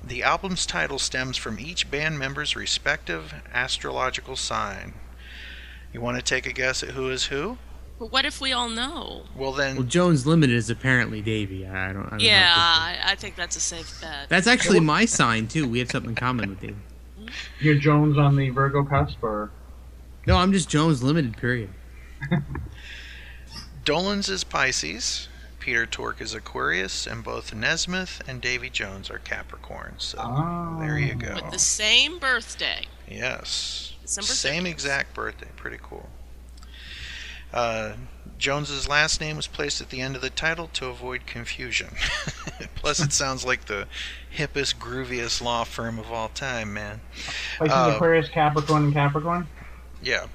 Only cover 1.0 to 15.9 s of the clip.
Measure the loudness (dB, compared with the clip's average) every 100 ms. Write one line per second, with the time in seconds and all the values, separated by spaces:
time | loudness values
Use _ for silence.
1 | -2 0 -2 -4 -6 -6 -6 -4 -2 0
2 | -2 0 -4 -4 -4 -2 -2 0 0 -2
3 | -2 -6 -6 -12 -4 -2 0 -2 -2 0
4 | 0 -2 -6 -6 -2 0 -2 -4 -10 -12
5 | -14 -14 -16 -14 -14 -14 -14 -16 -14 -6
6 | -2 -2 0 0 0 0 0 0 -4 -4
7 | -2 0 -2 -2 -2 -6 -12 -14 -14 -12
8 | -2 0 0 0 0 0 0 -2 -2 -4
9 | -8 -8 -12 -4 -2 2 0 2 2 6
10 | 8 6 8 8 8 6 2 0 4 4
11 | 4 -2 0 0 -2 -6 -6 -4 -4 -4
12 | -6 2 6 8 8 8 6 4 2 -2
13 | -2 -2 -4 -6 -6 -4 -4 -4 -10 -12
14 | -10 -8 2 4 6 6 8 6 8 6
15 | 4 6 4 4 2 0 2 0 0